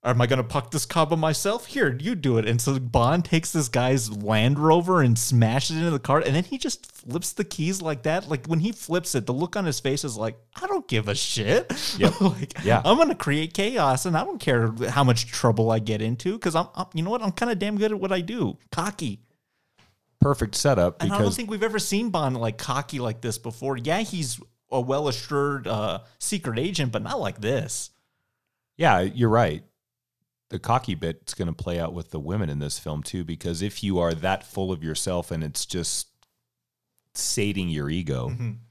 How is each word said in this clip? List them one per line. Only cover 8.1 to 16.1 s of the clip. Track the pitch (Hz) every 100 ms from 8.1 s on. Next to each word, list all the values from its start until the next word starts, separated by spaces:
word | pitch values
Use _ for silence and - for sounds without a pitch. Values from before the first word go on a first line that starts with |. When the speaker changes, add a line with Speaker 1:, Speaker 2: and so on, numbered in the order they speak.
| 170 170
Speaker 1:
Like, | 147 131
when | 165
he | 185
flips | 226 - 170 165 131
it, | 104
the |
look | 127 170 214
on |
his | 180 139
face | - 208
is | 147 110
like, | 110 113 _ -
"I | 381
don't | 403 -
give | 110 104
a | 101
shit." | - - 101 220 - - - 185
Speaker 2:
Yep. | 185 -
Speaker 1:
<laughs> |
Like, | 185 - 135 -
Speaker 2:
Yeah. | 104 113
Speaker 1:
"I'm | - 247
gonna | 320 -
create | - 147 160
chaos, | - 202 254 143 127 185
and | 160
I |
don't | 262 311
care | - 123 113 113 120
how | 135
much | 131 117 -
trouble | - 123 110 113
I | 110
get | 107 107
into, | 107